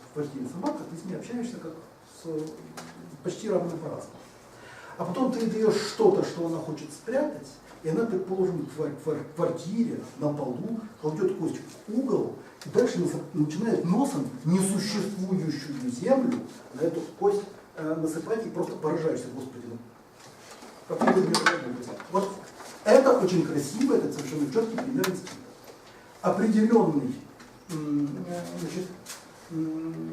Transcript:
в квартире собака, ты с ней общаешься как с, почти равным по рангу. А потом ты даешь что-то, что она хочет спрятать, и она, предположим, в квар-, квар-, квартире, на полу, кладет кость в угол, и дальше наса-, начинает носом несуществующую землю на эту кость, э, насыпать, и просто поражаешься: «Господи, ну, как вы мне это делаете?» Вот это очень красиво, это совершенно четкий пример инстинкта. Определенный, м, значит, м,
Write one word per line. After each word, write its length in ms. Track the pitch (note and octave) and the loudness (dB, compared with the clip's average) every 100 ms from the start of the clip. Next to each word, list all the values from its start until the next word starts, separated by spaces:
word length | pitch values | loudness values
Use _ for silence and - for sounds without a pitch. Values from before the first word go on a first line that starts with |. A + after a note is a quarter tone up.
| - | -12
в 40 | |
квартире 320 | D3+ C#3+ C3 A#2+ | -6 -6 -6 -8
собака, 280 | E3+ C#4+ - - | -4 -4 -4 -6
ты 60 | E3 | -10
с 40 | F#3+ | -8
ней 60 | - | -8
общаешься 400 | - A#3+ A3+ F3 | -6 -6 -6 -8
как 160 | E3 D#3+ - - - - | -10 -12 -16 -20 -20 -14
с, 60 | E3 D#3 D#3 - - - - - - - | -6 -4 -6 -8 -14 -16 -16 -16 -16 -10
почти 260 | F3+ - A3 | -6 -4 0
равным 300 | F#3 E3+ D#3+ | 2 2 -4
по 100 | - | -6
рангу. 140 | - - - - - - - - - - - | -8 -10 -16 -20 -20 -20 -20 -20 -18 -14 -8
А 60 | E3 | -4
потом 260 | A3 B3+ | 0 0
ты 140 | A3+ A3+ | 2 0
даешь 340 | A3 G#3+ - | 2 4 2
что-то, 420 | - - G#3 F3 | 0 4 6 6
что 240 | - F3 E3 | 2 -2 -2
она 120 | D#3+ | -2
хочет 340 | - D3 - | -6 -8 -10
спрятать, 560 | - - C4 D4 - - - - - | -12 -4 0 0 -2 -12 -18 -20 -10
и 60 | D#3 | -2
она, 160 | F#3+ | 0
предположим, 600 | A#3 F#3 F#3 F#3+ F#3 E3 C#3 | 0 0 -2 0 2 0 -4
в 100 | D3+ | -4
квар-, 180 | D3 C3+ | -4 -4
квар-, 220 | D#3+ C#3+ - | -4 -4 -4
квартире, 640 | - E3 - E3 A3+ A#3 - - - | -2 0 0 -4 0 0 -2 -8 -4
на 80 | D3 | -2
полу, 480 | C#3+ C3 B2 G#3 A#3 - - | -2 -4 -4 -6 -6 -8 -6
кладет 360 | D3+ D#3 F#3 - | -4 0 0 0
кость 180 | D#3 C3 - - - | -4 -4 -10 -14 -6
в 100 | A3+ | -2
угол, 380 | C4 F#3 - - - - | 2 2 0 -6 -14 -16
и 40 | - | 0
дальше 320 | G3+ B3 F#3 | 4 4 4
наса-, 240 | D#3+ D3+ - | 0 -2 -2
начинает 520 | D#3+ D3+ F3+ A3+ F3+ | 2 2 2 2 2
носом 440 | E3+ G#3 C4+ - B2 - | 4 4 4 2 -4 -2
несуществующую 1500 | D3+ F#3+ F#3+ G3+ - G#3 F#3 F3+ F#3 E3+ D#3 C#3 - B2 B2 | 2 4 4 2 0 0 -2 -2 0 0 0 -2 -4 -6 -4
землю 480 | A#2 - C4+ B3 - - - - | -2 2 4 4 0 -4 -12 -14
на 80 | C3+ | -2
эту 180 | E3 - - - | -2 -2 -6 0
кость, 240 | G3 G3+ - - - - | 2 2 -2 -12 -16 -8
э, 200 | D#3 E3 | -4 -2
насыпать, 500 | D#3 - - A3+ - | -2 -2 -2 -2 -2
и 40 | |
просто 240 | E3+ F3+ | -4 -4
поражаешься: 520 | - D#3 E3 D#3 - - | -2 -2 0 0 -2 -4
«Господи, 300 | B2+ B2 B2 A#2 | -10 -10 -12 -12
ну, 100 | A#2 - - - - - - - - - - - | -12 -14 -20 -20 -20 -20 -20 -20 -18 -18 -16 -6
как 140 | E3 | 2
вы 60 | F#3 F#3 | 6 6
мне 100 | E3 | 6
это 80 | - | 4
делаете?» 500 | - - - - - - - | 4 2 -2 -8 -8 -10 -4
Вот 160 | F3+ G3 - - - - - | -2 -2 -4 -14 -16 -16 -4
это 340 | G#3+ B3 C4 A#3+ | 8 10 10 8
очень 260 | F#3 F3 | 6 4
красиво, 500 | D#3 D3+ - G#3+ C4+ | 2 0 -2 0 4
это 180 | A3 - | 4 2
совершенно 400 | - C#3 D3+ C#3+ | -2 -4 -2 0
четкий 240 | A3 A3+ - | 2 0 0
пример 320 | C3 - F#3 | -2 0 0
инстинкта. 260 | F3+ - - - - - - - - - - | -2 -6 -14 -16 -20 -20 -20 -20 -20 -20 -4
Определенный, 960 | - F#3+ A3 G#3+ A3 A#3 F3 C#3+ B2 - - - - - - | 0 2 4 6 8 8 6 4 0 -4 -12 -20 -20 -20 -10
м, 380 | D#3+ D3 D3 C#3+ - F3 F3 F3 F3 | -6 -2 0 0 -2 -6 -6 -6 -6
значит, 260 | E3+ F3+ F#3 - - - - - - | -6 -4 -6 -10 -14 -16 -16 -20 -8
м, 440 | E3 D#3+ D#3+ D#3+ E3 D#3+ | -4 -2 -4 -6 -6 -6